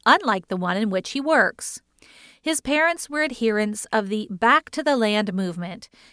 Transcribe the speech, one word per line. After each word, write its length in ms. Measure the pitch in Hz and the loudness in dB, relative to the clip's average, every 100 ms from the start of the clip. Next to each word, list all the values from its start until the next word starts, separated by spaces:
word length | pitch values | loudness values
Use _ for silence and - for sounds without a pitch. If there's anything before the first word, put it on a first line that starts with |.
| - | 4
unlike 420 | 339 311 190 - | 4 4 -2 -2
the 100 | 185 | -4
one 200 | 180 185 | -2 -2
in 140 | 214 | 0
which 180 | 185 - | -2 -2
he 60 | 277 | -4
works. 640 | 277 294 190 - - - _ _ _ - - _ | 2 4 4 0 -12 -12 _ _ _ -20 -20 _
His 220 | 311 311 | -4 -4
parents 480 | - 302 330 330 - | 0 2 2 0 -4
were 140 | 294 | -2
adherents 640 | 311 247 226 214 208 208 - | -2 0 0 2 0 -4 -2
of 180 | 220 196 | -2 -2
the 180 | 214 214 | -4 -6
Back 400 | 185 233 202 - | 0 4 4 2
to 120 | - | -4
the 120 | 302 269 | 0 2
Land 380 | 214 208 208 | 2 2 0
movement, 560 | 185 185 170 175 175 - _ - | -2 -4 -4 -8 -12 -18 _ -20